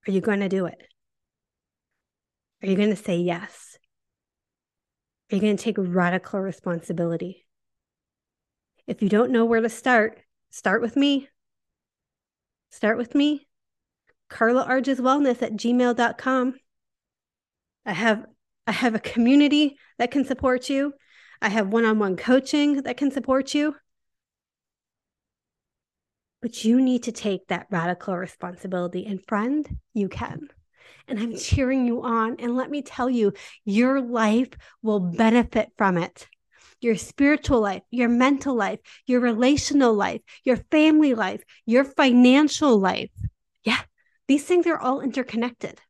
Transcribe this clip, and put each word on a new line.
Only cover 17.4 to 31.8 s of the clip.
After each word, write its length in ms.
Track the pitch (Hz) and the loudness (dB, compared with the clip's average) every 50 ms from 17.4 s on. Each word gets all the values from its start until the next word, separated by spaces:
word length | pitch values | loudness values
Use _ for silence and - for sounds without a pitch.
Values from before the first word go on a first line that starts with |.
| _ _ _ _ _ _ _ _ _ | _ _ _ _ _ _ _ _ _
I 60 | 226 | -8
have, 340 | 196 156 220 233 214 214 - _ _ _ _ _ _ _ _ | -6 -2 0 0 0 0 -4 _ _ _ _ _ _ _ _
I 60 | - | -6
have 220 | 202 - - 247 220 | -4 0 0 0 0
a 60 | 208 | -2
community 800 | - - - 233 233 240 269 285 294 285 294 294 302 285 277 _ _ _ _ _ | -6 -4 -2 2 4 6 6 6 6 6 4 2 2 0 -2 _ _ _ _ _
that 120 | 240 247 | -4 -2
can 160 | - 285 269 | 0 -2 -2
support 420 | 269 269 254 - 254 254 247 254 - | -2 -4 -2 0 0 0 -2 -2 -4
you. 240 | 277 269 277 285 277 _ _ _ _ - - _ - _ | -4 -2 -2 -4 -6 _ _ _ _ -20 -20 _ -14 _
I 80 | - 208 | -4 -2
have 200 | 196 226 208 190 | 0 0 -2 0
one-on-one 480 | 208 226 226 220 214 214 208 196 185 | 0 2 2 2 2 2 0 0 -2
coaching 680 | 175 - - 254 269 269 - - 294 294 294 294 277 | -4 0 2 2 2 2 0 0 0 2 2 0 0
that 140 | 269 - 247 | -2 -6 -6
can 140 | - 285 277 | -4 -4 -4
support 440 | 262 277 233 - 262 269 269 269 - | -4 -4 -4 -2 -2 -2 -2 -2 -2
you. 200 | 294 294 302 294 - _ _ _ _ _ _ _ _ _ _ _ _ _ _ _ _ _ _ _ _ _ _ _ _ _ _ _ _ _ _ _ _ _ _ _ _ _ _ _ _ _ _ _ _ _ _ _ _ _ _ _ _ | -2 -2 -2 -4 -8 _ _ _ _ _ _ _ _ _ _ _ _ _ _ _ _ _ _ _ _ _ _ _ _ _ _ _ _ _ _ _ _ _ _ _ _ _ _ _ _ _ _ _ _ _ _ _ _ _ _ _ _
But 220 | - 233 - - - | -10 -10 -10 -4 0
you 160 | 220 233 254 | 2 2 4
need 240 | 262 254 254 240 240 | 4 2 0 -2 -4
to 80 | 233 | -6
take 340 | 220 - - 214 196 180 _ _ | -10 -6 -4 -4 -4 -4 _ _
that 180 | 185 175 - _ | -8 -8 -6 _
radical 460 | 202 170 165 175 180 175 - - 185 | -4 -2 -2 -2 -4 -6 -6 -6 -6
responsibility. 920 | 175 185 170 - _ - 180 180 - - 190 185 180 175 175 180 180 196 | -6 -6 -10 -12 _ -14 -14 -14 -12 -10 -8 -6 -4 -6 -4 -6 -8 -8
And 200 | 220 202 185 _ | -8 -10 -10 _
friend, 520 | - 220 202 214 247 277 302 294 - - - _ _ _ | -4 -4 -4 -2 -2 -4 -4 -4 -6 -10 -14 _ _ _
you 140 | 220 202 185 | -4 -4 -4
can. 400 | - - 233 - - - 302 285 _ _ _ _ _ _ _ - - _ _ - | -4 -8 -10 -10 -10 -14 -16 -18 _ _ _ _ _ _ _ -20 -20 _ _ -10
And 100 | 269 202 | -8 -6
I'm 180 | 220 233 220 | -6 -6 -8
cheering 500 | - - - - 277 269 254 269 269 | -10 -4 -2 0 0 0 0 0 0